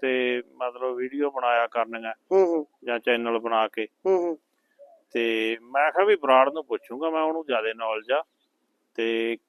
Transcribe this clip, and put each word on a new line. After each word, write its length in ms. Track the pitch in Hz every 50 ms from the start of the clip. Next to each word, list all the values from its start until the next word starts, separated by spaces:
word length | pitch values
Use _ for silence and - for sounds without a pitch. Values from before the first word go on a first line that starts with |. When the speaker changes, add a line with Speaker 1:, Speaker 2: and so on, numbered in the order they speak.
Speaker 1:
ਤੇ 420 | 139 131 127 127 123 123 123 123 120 - 131
ਮਤਲਬ 400 | 127 127 123 120 123 127 127 123
ਵੀਡੀਓ 360 | 123 127 127 139 143 143 143
ਬਣਾਇਆ 360 | 139 127 123 120 120 117 117
ਕਰਨੀਆਂ 460 | 113 - 117 113 113 117 113 113 113 113 - _ _
Speaker 2:
ਹੂੰ, 140 | 190 190 190
ਹੂੰ। 200 | 170 170 156 147 - _ _ -
Speaker 1:
ਜਾਂ 140 | 123 120 113
ਚੈਨਲ 400 | - 127 117 117 117 117 117 110
ਬਣਾ 300 | 113 113 113 113 110 104
ਕੇ।" 180 | - 113 110 - _ _ -
Speaker 2:
ਹੂੰ, 120 | 190 190 180
ਹੂੰ। 200 | 175 175 160 - _ _ _ _ _ _ _ _ - - - _ _ _
Speaker 1:
ਤੇ 440 | - 120 117 113 113 113 110 110 117 113
ਮੈਂ 280 | 117 123 131 139 151 156
ਕਿਹਾ 140 | 156 175 196
ਵੀ 120 | 214 202
ਬਰਾੜ 360 | 165 143 131 127 131 135 139
ਨੂੰ 120 | 151 160 147
ਪੁੱਛੂੰਗਾ, 460 | - 113 - - - 117 135 160 160
ਮੈਂ 120 | 160 160
ਉਹਨੂੰ 220 | 156 160 160 165 156
ਜ਼ਿਆਦਾ 220 | 143 123 110 110 110 110
ਨੌਲੇਜ 360 | 113 113 110 110 110 107 120
ਆ, 100 | 135 151 - - _ _ _ _ _ _ _ _ _ _ _ _ _
ਤੇ 420 | 117 113 113 113 113 113 117 117 - _